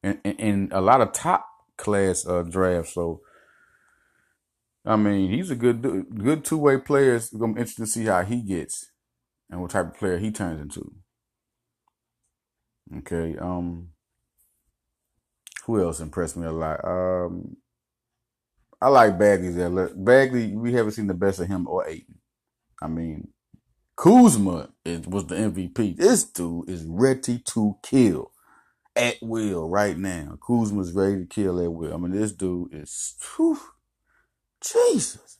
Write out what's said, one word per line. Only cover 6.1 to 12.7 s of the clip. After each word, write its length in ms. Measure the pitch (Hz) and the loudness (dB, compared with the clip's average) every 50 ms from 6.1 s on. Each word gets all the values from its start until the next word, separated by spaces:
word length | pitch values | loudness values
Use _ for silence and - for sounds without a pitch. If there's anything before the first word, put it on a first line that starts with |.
| 113 110 101 123 156 156 147 | -10 -2 0 0 0 0 -2
two-way 320 | - 165 160 147 147 135 131 | -4 -2 2 4 4 4 4
player. 360 | 135 - 147 139 139 131 120 | 0 0 2 4 6 4 4
It's 140 | 117 113 - | 2 -2 -6
gonna 240 | - 107 117 113 | -6 -4 -2 -2
be 80 | 113 107 | -2 -2
interesting 240 | 120 117 - - 113 | -4 -6 -6 -10 -6
to 60 | 107 | -6
see 140 | - 117 110 | -4 -2 0
how 160 | 107 95 90 | 2 2 2
he 180 | 90 101 120 123 | 0 0 -4 -6
gets 500 | 113 98 95 85 73 - - - - _ _ _ _ _ _ _ _ _ _ _ _ _ | -4 -4 -6 -6 -6 -8 -12 -14 -14 _ _ _ _ _ _ _ _ _ _ _ _ _
and 100 | - 87 | -10 -10
what 120 | 90 85 | -10 -2
type 160 | - 95 87 82 | -2 -2 -2 -2
of 100 | - - | -6 -4
player 180 | 107 95 90 | -2 -2 -2
he 160 | 87 101 110 | -2 -4 -6
turns 300 | 107 - 104 87 82 78 | -6 -6 -6 -6 -6 -8
into. 300 | 73 73 - - - - - - _ _ _ _ _ _ _ _ _ _ _ _ _ _ _ _ _ _ _ _ _ _ _ _ _ _ _ _ _ _ _ _ _ _ | -10 -12 -14 -14 -16 -16 -20 -20 _ _ _ _ _ _ _ _ _ _ _ _ _ _ _ _ _ _ _ _ _ _ _ _ _ _ _ _ _ _ _ _ _ _